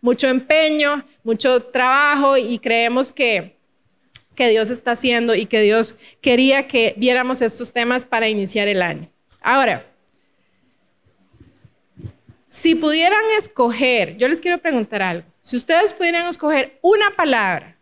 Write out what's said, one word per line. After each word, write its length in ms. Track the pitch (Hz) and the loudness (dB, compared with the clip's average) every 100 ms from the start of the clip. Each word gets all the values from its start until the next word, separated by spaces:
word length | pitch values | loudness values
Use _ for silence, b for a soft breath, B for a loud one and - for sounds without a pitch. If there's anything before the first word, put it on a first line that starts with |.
mucho 280 | 240 233 262 | 0 0 0
empeño, 760 | 254 254 311 311 302 294 294 - b | -2 2 2 2 2 0 -2 -8 b
mucho 400 | 226 220 269 254 | -6 -2 2 0
trabajo 720 | 247 269 254 269 294 294 277 269 | -2 -2 0 2 2 2 2 2
y 200 | 226 240 | 0 -6
creemos 540 | 254 226 233 247 269 | -2 0 0 0 -2
que, 460 | - 247 208 170 _ _ _ _ _ _ - _ | 0 -2 -2 -4 _ _ _ _ _ _ -20 _
que 140 | - 247 | -2 2
Dios 220 | 220 214 | 2 0
está 220 | 240 - | -4 -4
haciendo 420 | 233 262 240 233 | -2 0 0 0
y 100 | 214 | 0
que 160 | 214 220 | 0 0
Dios 360 | 208 220 226 - B B | 2 2 0 -4 B B
quería 440 | - 240 262 269 269 | 0 2 4 2 0
que 280 | 254 226 - | 0 0 0
viéramos 460 | 247 247 254 254 | 0 0 -2 -2
estos 320 | 233 - 240 | -2 -2 -4
temas 320 | - 233 247 240 | -4 -2 -2 -2
para 240 | 233 220 | -2 -2
iniciar 360 | 214 190 214 208 | -2 -2 -2 0
el 140 | 196 | 0
año. 300 | 175 156 165 _ _ - | -2 -6 -14 _ _ -8
Ahora, 420 | - 262 254 180 - _ _ _ _ _ _ _ _ _ _ _ _ _ _ _ - _ _ _ _ _ - - _ _ _ | 0 2 0 -2 -8 _ _ _ _ _ _ _ _ _ _ _ _ _ _ _ -20 _ _ _ _ _ -18 -18 _ _ _
si 260 | - 330 | -2 0
pudieran 460 | 330 311 311 339 415 440 427 | 0 0 0 2 2 0 0
escoger, 800 | 415 - 240 226 254 240 175 175 | -2 0 -2 0 0 0 -2 -2
yo 100 | 247 | -2
les 140 | 330 | -2
quiero 160 | 359 349 | -2 -4
preguntar 460 | 339 262 208 208 | -2 -4 -4 -4
algo. 260 | 190 175 170 _ | -4 -6 -12 _
Si 120 | - | -6
ustedes 380 | 247 - 330 403 | -6 0 2 2
pudieran 340 | - 349 339 349 | 0 -2 -2 -4
escoger 500 | 339 302 294 262 _ | -4 -2 -2 -2 _
una 300 | 339 415 415 | 2 2 2
palabra 640 | 403 320 247 202 170 - _ | 0 0 0 0 -4 -8 _